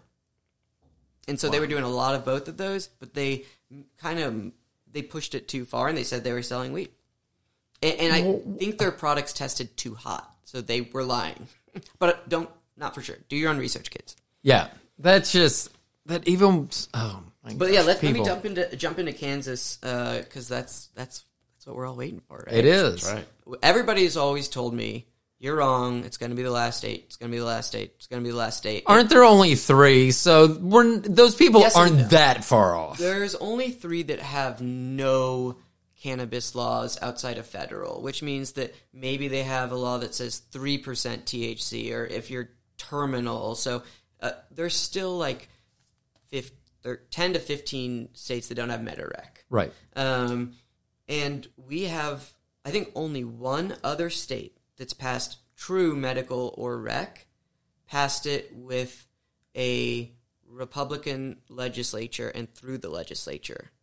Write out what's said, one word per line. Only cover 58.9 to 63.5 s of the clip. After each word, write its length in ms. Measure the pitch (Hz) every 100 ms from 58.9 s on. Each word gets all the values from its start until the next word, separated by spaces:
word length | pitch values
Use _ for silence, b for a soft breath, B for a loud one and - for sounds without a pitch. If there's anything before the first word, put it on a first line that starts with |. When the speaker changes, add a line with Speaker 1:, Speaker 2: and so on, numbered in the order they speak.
| - _ _ _ _ _ -
Speaker 1:
a 560 | 127 123 120 120 120 _ _ _ _
Republican 880 | 123 127 143 135 147 147 135 135 - _
legislature 800 | 123 127 120 120 110 117 - 113
and 240 | - 117
through 240 | - 127 131
the 120 | -
legislature. 840 | 82 - - - 73 -